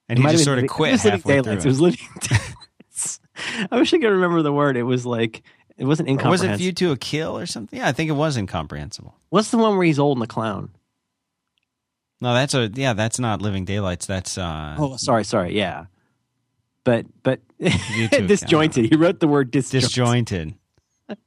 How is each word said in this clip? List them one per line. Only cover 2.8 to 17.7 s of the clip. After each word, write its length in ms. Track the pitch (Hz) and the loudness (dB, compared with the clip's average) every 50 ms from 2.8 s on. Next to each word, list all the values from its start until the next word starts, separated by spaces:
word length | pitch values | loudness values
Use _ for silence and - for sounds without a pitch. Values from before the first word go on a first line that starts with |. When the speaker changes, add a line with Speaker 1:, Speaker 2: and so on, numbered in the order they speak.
| - _ | -20 _
Speaker 2:
Daylights. 280 | - - - - - - _ _ _ - - - - 233 202 - | -10 -8 -8 -8 -8 -12 _ _ _ -12 -10 -8 -6 -6 -6 -2
I 80 | 247 240 | 0 2
wish 140 | - - - | 2 4 2
I 40 | 339 | 2
could 80 | 233 220 | 2 2
remember 340 | 196 185 185 175 170 165 | 2 2 2 2 2 2
the 100 | 156 147 | 2 2
word. 240 | 143 143 147 143 131 | 2 2 2 2 2
It 80 | 120 120 | 0 0
was 220 | 127 127 127 120 | 0 0 -2 -2
like, 380 | 123 120 113 117 110 110 - - _ - _ _ _ _ - | -2 -2 -2 -2 -2 -4 -6 -20 _ -20 _ _ _ _ -4
it 80 | 135 | 0
wasn't 240 | 131 180 165 156 131 | 0 2 2 2 0
Speaker 1:
Or 20 | 135 131 123 147 | 0 0 2 2
was 140 | 180 175 - | 2 2 2
it 40 | 185 | 0
Speaker 2:
incomprehensible. 80 | 104 - | 0 0
Speaker 1:
View 140 | 180 185 175 | -2 -2 -2
to 180 | - 185 175 | 0 0 0
a 60 | 139 - | 0 -2
Kill 400 | - - 147 151 160 180 - - | -4 -6 -6 -6 -4 -6 -8 -8
or 80 | 110 | -8
something? 340 | 170 - 240 202 - - 247 | -8 -10 -10 -12 -12 -8 -4
Yeah, 80 | 247 170 | -2 -2
I 60 | 123 | -2
think 160 | - 160 156 | 0 -2 -2
it 40 | 151 | 0
was 220 | 139 156 160 139 | 0 0 0 0
incomprehensible. 800 | 120 95 90 - 87 76 71 73 73 73 - - - - - - _ _ _ | -2 -4 -4 -4 -6 -6 -6 -8 -10 -10 -12 -14 -16 -18 -20 -20 _ _ _
Speaker 2:
What's 220 | 160 196 220 - | 0 0 2 2
the 60 | - 226 | 2 2
one 200 | 226 220 202 190 | 2 2 2 2
where 80 | 180 | 2
he's 140 | 165 151 139 | 2 4 4
old 180 | 143 147 139 120 | 2 2 2 0
and 60 | 110 | -2
a 20 | 113 | -6
clown? 440 | - 120 110 110 98 95 98 98 - _ _ _ _ _ _ _ _ _ _ _ _ _ _ _ _ _ _ _ _ _ _ _ _ _ _ _ _ - | -6 -6 -6 -4 -6 -6 -10 -12 -16 _ _ _ _ _ _ _ _ _ _ _ _ _ _ _ _ _ _ _ _ _ _ _ _ _ _ _ _ -8
Speaker 1:
No, 140 | 127 123 120 | -2 0 2
that's 200 | 123 139 143 - | 2 2 2 0
a, 140 | 135 117 104 101 | 0 0 0 -2
yeah, 180 | 131 139 131 113 | -2 -2 -2 0
that's 260 | 98 110 113 - - | 0 -2 -2 -2 -2
not 220 | 127 113 104 82 | -2 -2 -2 -2
Living 220 | 98 107 98 98 92 | -2 -4 -4 -4 -4
Daylights. 420 | 92 98 104 101 92 87 - - | -4 -4 -2 -2 -2 -4 -4 -6
That's, 320 | - 98 92 92 - - 95 | -6 -4 -4 -6 -6 -6 -6
uh, 380 | 90 85 78 78 76 76 76 151 | -6 -6 -6 -6 -8 -8 -6 -4
Speaker 2:
Oh, 200 | 151 135 131 - | -4 -4 -4 -4
sorry, 260 | - - 123 113 104 | -2 0 0 0 0
sorry, 320 | - - 104 90 87 92 | 0 -2 -2 -2 0 -2
yeah. 300 | 107 98 87 80 - - - _ _ _ _ _ _ _ _ _ _ _ _ _ _ _ _ _ _ - | -2 -2 -2 -4 -8 -12 -16 _ _ _ _ _ _ _ _ _ _ _ _ _ _ _ _ _ _ 0
But, 220 | 127 120 113 - - _ _ | 0 0 0 0 -4 _ _
but 200 | - 131 131 131 _ _ | -2 -2 -2 -2 _ _
<laughs> 100 | _ - | _ -4
Speaker 1:
View 480 | - - | -2 0